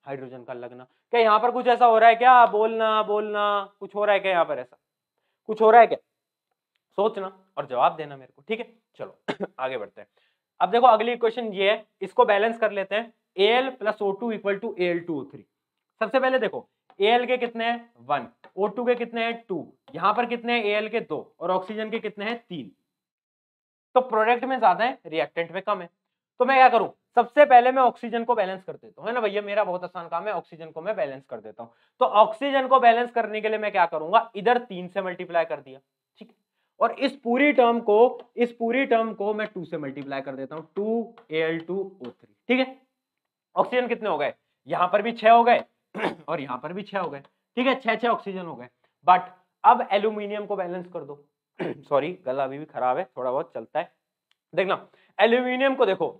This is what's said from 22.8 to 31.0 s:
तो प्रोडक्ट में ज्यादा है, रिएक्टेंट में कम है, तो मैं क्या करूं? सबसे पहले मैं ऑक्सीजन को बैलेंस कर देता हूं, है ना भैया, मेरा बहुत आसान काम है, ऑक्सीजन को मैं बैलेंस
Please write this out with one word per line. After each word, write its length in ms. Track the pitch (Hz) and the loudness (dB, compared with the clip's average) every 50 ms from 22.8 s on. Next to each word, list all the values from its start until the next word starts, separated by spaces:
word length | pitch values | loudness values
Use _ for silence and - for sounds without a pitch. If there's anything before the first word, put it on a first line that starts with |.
| _ _ _ _ _ _ _ _ _ _ _ _ _ _ _ _ _ _ _ _ _ _ _ | _ _ _ _ _ _ _ _ _ _ _ _ _ _ _ _ _ _ _ _ _ _ _
तो 60 | 254 | -2
प्रोडक्ट 420 | 254 254 - 220 214 220 240 240 - | 0 0 -2 0 2 2 0 0 -2
में 140 | 269 269 254 | -4 -4 2
ज्यादा 240 | 220 196 180 170 214 | 2 2 2 2 -2
है, 140 | 247 277 - _ | -4 -4 -8 _
रिएक्टेंट 460 | 165 151 160 147 147 _ 170 170 165 | -8 -4 -4 -4 -4 _ -8 -8 -6
में 100 | 165 190 | -8 -10
कम 200 | 190 - 208 190 | -6 -6 -6 -6
है, 80 | 175 175 _ _ _ _ _ _ _ _ _ _ | -6 -16 _ _ _ _ _ _ _ _ _ _
तो 60 | 254 | 0
मैं 120 | 247 269 262 | 2 6 6
क्या 100 | 262 247 | 6 6
करूं? 200 | 226 226 190 143 - _ _ _ _ | 6 4 0 0 -8 _ _ _ _
सबसे 300 | 240 233 - _ 294 294 | 0 0 2 _ 4 6
पहले 260 | 285 262 240 240 254 | 8 8 6 8 6
मैं 100 | 262 269 | 2 2
ऑक्सीजन 420 | 262 233 226 - - 233 226 233 233 | 2 2 0 -2 -12 -8 -6 -6 -2
को 120 | 233 240 | -2 -2
बैलेंस 280 | 220 196 185 190 185 190 | -2 -2 -4 -6 -10 -12
कर 100 | - 151 | -16 -18
देता 280 | 139 _ 220 196 - | -18 _ -20 _ -14
हूं, 60 | 151 208 | -10 -8
है 60 | 233 | -6
ना 80 | 247 | -4
भैया, 200 | 226 202 196 208 | -4 -2 -4 -4
मेरा 220 | 202 202 202 208 208 | -6 -4 -2 -2 -2
बहुत 200 | 185 175 180 180 | -2 -4 -8 -8
आसान 240 | 175 _ 185 170 165 | -12 _ -14 -14 -8
काम 200 | 170 170 185 214 | -8 -8 -6 -6
है, 60 | 202 | -8
ऑक्सीजन 360 | 170 - _ - 156 165 160 | -8 -10 _ -20 -20 -20 -16
को 100 | 147 160 | -16 -12
मैं 140 | 160 196 214 | -8 -8 -6
बैलेंस 300 | 190 | -6